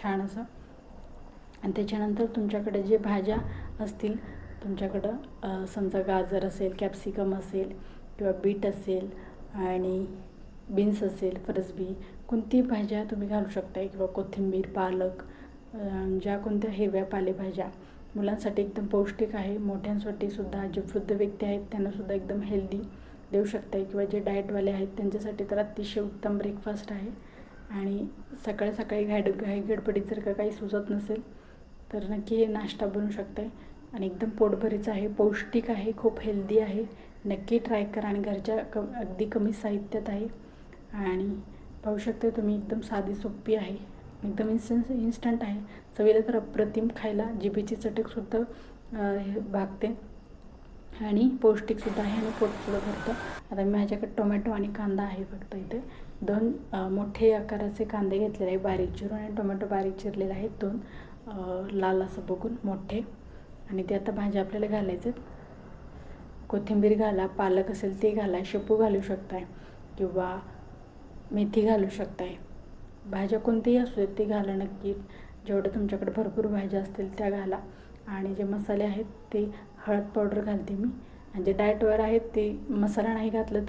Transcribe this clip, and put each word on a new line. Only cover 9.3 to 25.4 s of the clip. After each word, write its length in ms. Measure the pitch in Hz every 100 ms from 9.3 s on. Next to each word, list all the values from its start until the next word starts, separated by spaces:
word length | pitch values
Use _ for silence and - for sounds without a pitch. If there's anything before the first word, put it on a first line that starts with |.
| - -
आणि 540 | 202 185 185 185 185 190 - - - - - -
बीन्स 340 | 202 208 202
असेल, 340 | 196 - 185 185 -
फरसबी, 500 | 190 185 - 185 190 - - -
कोणतीही 360 | 226 214 254
भाज्या 400 | 254 214 208 214
तुम्ही 240 | 214 202 202
घालू 200 | 208 196
शकता 400 | 196 185 185 196
किंवा 180 | 196 185
कोथिंबीर, 640 | 196 190 196 190 190 190
पालक, 560 | 196 185 185 185 - - - - - -
अ, 40 | 220 202 190 190 190
ज्या 180 | 202 202
कोणत्या 320 | 214 208 220
हिरव्या 340 | 196 202 196 190
पालेभाज्या. 640 | 196 185 185 190 180 - - - - - 202
मुलांसाठी 460 | 202 214 208 202
एकदम 240 | 202 220 202
पौष्टिक 500 | 202 202 - 214 214
आहे, 220 | 190 208
मोठ्यांसाठी 720 | 202 196 208 208 214 202 202
सुद्धा, 380 | 226 190 196 196
जे 140 | 196
वृद्ध 300 | 226 208 208
व्यक्ती 340 | 202 202 - 202
आहेत 160 | 202 -
त्यांनासुद्धा 420 | 208 196 196 190
एकदम 280 | 196 190 202
हेल्दी 400 | 202 196 190 202 - - - - -
देऊ 120 | 202
शकता 400 | 208 214 - 196
किंवा 220 | 196 202 202
जे 140 | 208
डाएटवाले 520 | 202 196 196 202 196
आहेत 160 | 196 196
त्यांच्यासाठी 560 | - 202 208 214 202